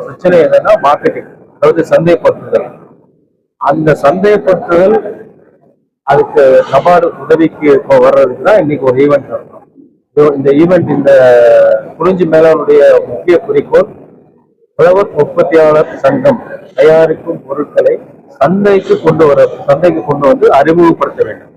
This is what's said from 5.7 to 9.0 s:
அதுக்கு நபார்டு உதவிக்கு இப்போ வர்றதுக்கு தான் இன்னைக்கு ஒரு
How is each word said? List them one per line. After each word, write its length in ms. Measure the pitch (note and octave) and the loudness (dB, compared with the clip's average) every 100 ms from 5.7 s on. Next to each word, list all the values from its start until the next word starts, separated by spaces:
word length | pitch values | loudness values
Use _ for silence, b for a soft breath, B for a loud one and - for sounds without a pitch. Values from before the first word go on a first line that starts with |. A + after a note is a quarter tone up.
| _ _ _ | _ _ _
அதுக்கு 600 | - C#3+ C#3+ D3+ C3+ C3 - | -2 -2 0 0 2 2 2
நபார்டு 400 | C3+ D3 F3 E3+ - | -2 2 2 0 -6
உதவிக்கு 520 | D3 D#3+ D#3+ - D3 | -2 0 0 -2 0
இப்போ 260 | C#3 - C3+ | 0 2 2
வர்றதுக்கு 460 | B2+ C#3 C3 B2 | 4 2 0 -2
தான் 160 | C3 G#3 | 0 0
இன்னைக்கு 260 | D3+ C#3+ C3 | 0 -2 -2
ஒரு 120 | B2+ | 0